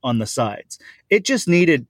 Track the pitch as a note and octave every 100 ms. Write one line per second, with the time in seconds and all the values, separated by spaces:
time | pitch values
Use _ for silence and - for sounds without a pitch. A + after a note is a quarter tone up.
0 | B2+ A#2 G#2+ - A2+ G2+ - - - -
1 | _ G#3+ G3 C4 - F3 E3+ C#3+